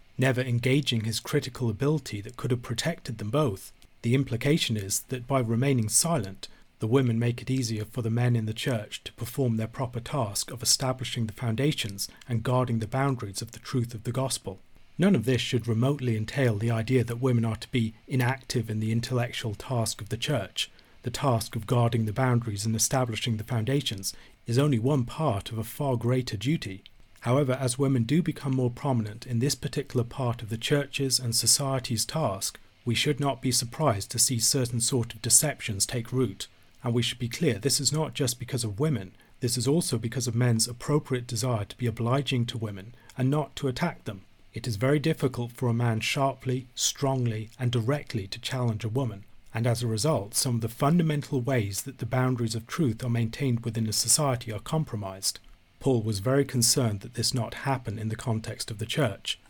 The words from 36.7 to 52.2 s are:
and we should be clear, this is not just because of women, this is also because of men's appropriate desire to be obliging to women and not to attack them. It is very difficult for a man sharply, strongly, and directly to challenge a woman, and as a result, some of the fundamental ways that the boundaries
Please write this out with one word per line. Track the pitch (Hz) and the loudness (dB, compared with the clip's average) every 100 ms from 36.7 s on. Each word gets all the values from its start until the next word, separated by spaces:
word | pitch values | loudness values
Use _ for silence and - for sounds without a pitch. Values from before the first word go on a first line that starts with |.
| - | -8
and | 123 | -2
we | 120 | 0
should | 117 - | 0 -2
be | 120 | -6
clear, | - 160 101 | 0 0 2
this | 135 - | 0 0
is | 135 | 0
not | 151 143 | 0 -2
just | - 127 - | -2 -2 -2
because | 120 127 | -4 -4
of | 113 101 | -2 0
women, | 156 117 92 - - - | 0 0 -4 -16 -20 -6
this | 120 123 | -4 0
is | 120 | 2
also | 165 - 113 | 2 2 -2
because | 117 127 120 | -2 -4 -2
of | 117 | 2
men's | 123 113 143 | 4 4 0
appropriate | - - 151 - 123 120 | -2 0 0 2 -4 -4
desire | 110 127 110 101 | -2 0 0 -4
to | - | -4
be | 117 | -2
obliging | 107 117 139 131 131 117 | 0 2 2 2 0 0
to | 117 | -2
women | 110 98 107 - - - | -6 -8 -14 -18 -10 0
and | 127 | 2
not | 151 - - | 2 0 -2
to | 135 | -2
attack | 123 170 - - | 0 -2 -4 -10
them. | 98 - - - | -10 -14 -20 -14
It | 117 123 | -8 -4
is | 101 | 0
very | 131 151 | 2 4
difficult | 160 160 135 123 120 | 2 2 0 -2 -6
for | - 123 | -2 0
a | |
man | 117 120 110 | 2 2 2
sharply, | - 147 135 123 127 131 127 | 0 0 0 0 -4 -4 -4
strongly, | - - - 139 131 120 110 107 - | -4 -4 0 0 2 0 -2 -8 -4
and | 123 | 0
directly | 120 113 147 - 110 98 | 2 2 0 -2 -6 -6
to | 117 | -8
challenge | - 131 120 107 110 | -6 -2 0 -2 -2
a | |
woman, | 123 123 98 - - - | -2 -2 -6 -14 -20 -8
and | 113 120 | -2 0
as | 120 | 2
a | 120 | 0
result, | 110 151 127 107 | 0 2 0 0
some | - 131 117 | -2 0 0
of | |
the | 113 | -2
fundamental | - 143 175 160 147 - 135 | 0 4 4 4 0 0 -2
ways | 120 127 101 98 | 2 2 0 -4
that | 143 - | -8 -8
the | 120 | -2
boundaries | 127 | 2